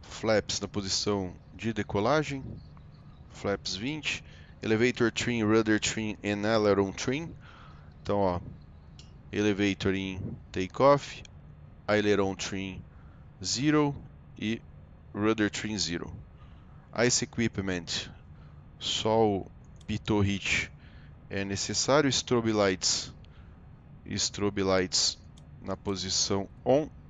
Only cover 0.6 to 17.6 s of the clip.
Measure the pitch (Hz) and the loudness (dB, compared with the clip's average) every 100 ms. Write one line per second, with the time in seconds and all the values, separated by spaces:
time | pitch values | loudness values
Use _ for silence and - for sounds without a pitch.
0.6 | 98 104 95 - - 101 92 82 - - | -4 -4 -2 -2 0 0 -2 -8 -18 -6
1.6 | 110 110 101 101 107 151 143 139 113 - | -4 -4 -2 0 2 2 0 -6 -10 -14
2.6 | - - - - - - - - 104 98 | -16 -20 -20 -20 -20 -20 -20 -8 -4 -4
3.6 | - 92 120 156 143 - - - - - | -4 -6 -6 -4 -6 -6 -10 -20 -20 -8
4.6 | 104 110 123 120 117 - - 120 107 110 | 0 4 4 4 2 2 -2 0 4 4
5.6 | 107 107 - - 107 98 101 104 104 113 | 6 2 2 -2 -4 -4 -4 -2 2 4
6.6 | 104 98 98 95 - 135 170 - - - | 6 4 2 0 -4 -4 -6 -12 -18 -20
7.6 | - - - - - 101 98 87 - - | -20 -20 -20 -12 -2 2 2 0 -4 -16
8.6 | - - - - - - - 101 104 98 | -18 -20 -20 -20 -20 -20 -6 0 2 4
9.6 | 101 95 101 95 95 92 - - - - | 2 2 0 0 -2 -6 -8 -10 -8 -4
10.6 | 92 - 131 143 - - - - - - | -4 4 6 6 2 -14 -16 -20 -20 -20
11.6 | - - - 104 104 101 95 95 - 98 | -20 -14 0 2 4 4 2 -2 -6 -6
12.6 | 95 92 - - - - - - 92 110 | -6 -10 -14 -18 -20 -20 -20 -10 -6 0
13.6 | 147 151 147 139 - - - - 107 117 | 2 2 2 -2 -14 -20 -20 -6 -4 -4
14.6 | - - - - - 101 104 110 104 - | -6 -20 -20 -20 -12 0 0 2 0 0
15.6 | 110 107 78 85 - - - - - - | -6 -4 -2 -4 -6 -12 -18 -20 -20 -20
16.6 | - - - - 120 - 123 - 113 - | -20 -20 -10 2 2 2 -2 0 0 0